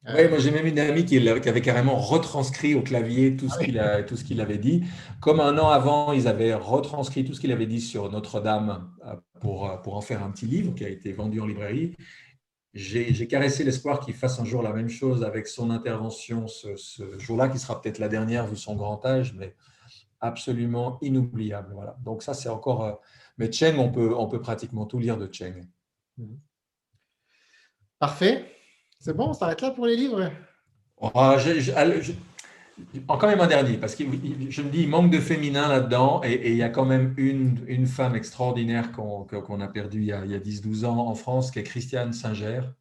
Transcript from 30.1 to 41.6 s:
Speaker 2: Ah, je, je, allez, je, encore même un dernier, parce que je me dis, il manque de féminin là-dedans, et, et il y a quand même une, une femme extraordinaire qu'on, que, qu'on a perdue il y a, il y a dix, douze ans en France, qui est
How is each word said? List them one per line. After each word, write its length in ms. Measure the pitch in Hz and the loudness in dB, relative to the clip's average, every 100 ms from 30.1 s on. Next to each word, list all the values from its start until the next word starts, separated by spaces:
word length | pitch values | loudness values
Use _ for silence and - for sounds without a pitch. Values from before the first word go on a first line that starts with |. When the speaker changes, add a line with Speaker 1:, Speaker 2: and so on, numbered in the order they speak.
| 214 180 143 - _ _ _ _ _ - | 0 -2 -6 -18 _ _ _ _ _ -2
Speaker 2:
Ah, 240 | 123 135 135 | 4 6 6
je, 220 | 151 165 | 4 2
je, 100 | 127 | 2
allez, 300 | 135 156 160 | 4 4 4
je, 100 | 123 - - - - - - - - 131 - | -2 -8 -12 -20 -20 -20 -20 -20 -14 -12 -4
encore 220 | 135 208 | 2 4
même 100 | 202 | 6
un 80 | 175 | 6
dernier, 300 | 143 131 113 | 6 4 0
parce 180 | 110 - | -4 -6
que 80 | |
je 580 | 143 131 139 131 131 - | -4 -4 -6 -6 -8 -6
me 80 | 143 | -4
dis, 120 | 151 | 0
il 80 | 151 | 4
manque 220 | 160 175 | 6 6
de 80 | 160 | 6
féminin 500 | 131 156 147 139 147 | 2 0 0 0 4
là-dedans, 520 | 135 117 123 123 170 | 4 4 4 4 4
et, 100 | 127 | 0
et 180 | 123 117 | 0 2
il 60 | 117 | 2
y 60 | |
a 40 | 117 | 2
quand 160 | 127 | 2
même 300 | 131 131 131 131 | 4 4 2 2
une, 480 | 135 135 131 120 - | 0 2 2 0 -2
une 180 | 127 127 | 0 0
femme 300 | - 127 117 | 2 0 0
extraordinaire 760 | - - 127 117 117 117 117 | -6 -4 -2 0 0 0 -2
qu'on, 320 | - 107 101 | -6 -8 -8
que, 140 | 98 104 | -8 -10
qu'on 240 | 98 104 | -6 -6
a 60 | 101 | -6
perdue 320 | 107 101 107 | -6 -6 -4
il 80 | 104 | -2
y 40 | |
a, 140 | 101 95 | -4 -4
il 60 | |
y 40 | 101 | -6
a 40 | |
dix, 220 | 98 104 | -6 -8
douze 220 | 107 107 | -6 -2
ans 240 | 120 117 117 | 0 0 -2
en 80 | 110 | -4
France, 360 | - 127 127 | -2 -2 -2
qui 80 | |
est 40 | - | -4